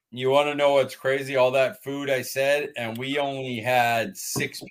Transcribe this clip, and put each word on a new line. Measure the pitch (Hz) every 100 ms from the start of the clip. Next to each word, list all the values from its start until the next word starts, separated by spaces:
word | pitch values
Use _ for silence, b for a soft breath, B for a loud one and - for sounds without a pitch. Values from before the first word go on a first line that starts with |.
| _
You | 123 131
wanna | 143 147 143
know | 143
what's | 139 131 -
crazy? | 135 139 135 135
All | 127
that | 135 123 101
food | 139 139 139
I | 131
said, | - 135 139 147 147 120
and | 117 113
we | 135 143
only | 139 135 131 120
had | 117 123 117 117 107 -
six | - - 139 - -